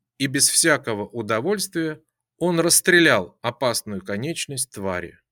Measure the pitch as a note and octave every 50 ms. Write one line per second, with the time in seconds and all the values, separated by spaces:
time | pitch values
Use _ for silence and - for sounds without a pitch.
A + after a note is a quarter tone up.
0 | _ _ _ - C3 C3+ B2+ C#3 C3 - - - - E3 D3 B2+ - A#2+ A2 G2+
1 | G#2 - - A#2 G#2+ G#2 A2 A2 B2+ F3+ G#3+ G3 F#3+ - - E3+ D#3+ D#3 D#3 D3+
2 | _ _ _ _ _ _ _ - E3+ F3+ E3+ E3 E3 F3 - - - F#3 F3 F3
3 | E3 D3+ B2 G#2 F2 - _ _ - A#2+ B2 - C3+ A#2+ A2+ - - G#2+ G2+ F#2
4 | F#2 G#2 G2+ G2+ B2+ D#3+ E3 - - - C#3 B2+ - - - G#2+ G2 G2 F2+ F2+
5 | E2+ E2 - _ _ _